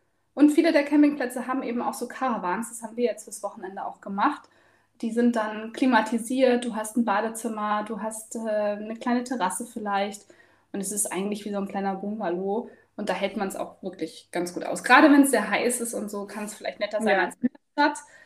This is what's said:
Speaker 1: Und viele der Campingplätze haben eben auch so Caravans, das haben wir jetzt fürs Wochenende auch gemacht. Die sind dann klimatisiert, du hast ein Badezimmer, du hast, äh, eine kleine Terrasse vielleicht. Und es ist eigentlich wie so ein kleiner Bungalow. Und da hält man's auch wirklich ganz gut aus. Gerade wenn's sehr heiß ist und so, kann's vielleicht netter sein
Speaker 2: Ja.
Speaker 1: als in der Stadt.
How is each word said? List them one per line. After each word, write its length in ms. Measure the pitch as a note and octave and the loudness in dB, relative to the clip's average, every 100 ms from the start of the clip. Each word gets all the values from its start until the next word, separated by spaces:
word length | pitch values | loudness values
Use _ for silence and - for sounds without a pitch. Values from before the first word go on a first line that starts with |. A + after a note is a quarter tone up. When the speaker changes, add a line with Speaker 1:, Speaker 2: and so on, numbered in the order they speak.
| _ _ _ | _ _ _
Speaker 1:
Und 180 | - D4 | 4 6
viele 200 | D4 E4 | 6 6
der 120 | D4+ | 4
Campingplätze 640 | C#4 D4 D4 - B3 B3 B3 | 4 6 6 4 -4 -4 -4
haben 160 | C4 | -4
eben 180 | B3 A#3 | -4 -4
auch 120 | A3+ | -4
so 140 | - A#3+ | -4 -8
Caravans, 640 | - C4 G#3+ F#3 F#3+ A#3 | -4 -2 -2 -2 -4 -6
das 140 | - | -10
haben 140 | A3+ A3+ | -10 -2
wir 80 | A#3+ | -2
jetzt 180 | G3 - | -2 -10
fürs 180 | G3+ | -10
Wochenende 420 | G3+ G#3 F#3+ G3 - | -10 -10 -12 -10 -10
auch 160 | G3 | -12
gemacht. 400 | G#3 G3 B3 D4 - _ _ _ _ _ | -8 -2 0 -2 -10 _ _ _ _ _
Die 100 | A#3 | -4
sind 240 | A3+ A#3+ A3+ | 2 2 2
dann 380 | G#3+ G#3+ A3 | -2 -6 -10
klimatisiert, 920 | - C4 A3+ - A#3 - B3+ B3 A#3+ B3 | 0 4 4 2 -2 -2 2 4 4 0
du 100 | G#3 | -6
hast 200 | - B3 | -4 -2
ein 80 | A3 | 0
Badezimmer, 800 | G3+ A3 A3+ A#3 G#3+ G#3 G#3 | 0 -2 -6 -8 -6 -2 -2
du 180 | G#3 G#3 | -4 -6
hast, 340 | A3 A3 - A#3 | -8 -8 -10 -8
äh, 40 | A3+ | -2
eine 460 | G#3+ G#3 G#3 G#3+ A3+ | -2 -2 -4 -8 -6
kleine 280 | B3 A#3+ | -2 -2
Terrasse 420 | B3 C4 C4 - A#3+ | -2 -2 -2 -4 -8
vielleicht. 600 | A3+ G#3 G3+ G3+ G3+ - - _ _ _ | -8 -4 -2 -2 -6 -18 -20 _ _ _
Und 80 | G3+ | -8
es 100 | F#3+ | -6
ist 200 | G#3 - | -4 -4
eigentlich 340 | F3+ G3+ G#3 G#3 | -4 -4 -4 -6
wie 60 | |
so 60 | G3+ | -6
ein 100 | G3 | -4
kleiner 280 | G3+ G3 F#3 | -4 -4 -4
Bungalow. 760 | G3+ A3 F#3 F3+ G3 G#3+ A#3 - _ - | -6 -6 -4 -2 -2 -4 -4 -14 _ -8
Und 140 | G#3 | -6
da 40 | |
hält 240 | F#3 G3 G#3+ | -2 -4 -4
man's 180 | G3 - | -6 -6
auch 260 | F#3+ - | -10 -10
wirklich 480 | G3 F3+ D#3+ - - | -12 -8 -10 -10 -8
ganz 220 | - F3 | -6 -4
gut 100 | - - | -6 -6
aus. 180 | F#3 | -4
Gerade 280 | - B3+ D4+ | 6 8 10
wenn's 200 | C#4+ C4+ | 8 8
sehr 180 | A3 G#3 | 4 0
heiß 320 | G#3 A#3+ A#3+ | 0 0 -2
ist 120 | A#3 | -4
und 160 | G3+ G#3 | -6 -8
so, 160 | G3+ G3 | -8 -10
kann's 260 | G#3+ G#3 | -10 -12
vielleicht 260 | - - - | -8 -10 -4
netter 220 | G#3 G#3+ | -2 2
sein 160 | A3 G3 | 4 4
Speaker 2:
Ja. 60 | F#3 | 4
Speaker 1:
als 100 | - | 0
in 80 | B3+ | -4
der 100 | - _ - D4 | -4 _ 4 4
Stadt. 80 | D4 - - | 2 -8 -20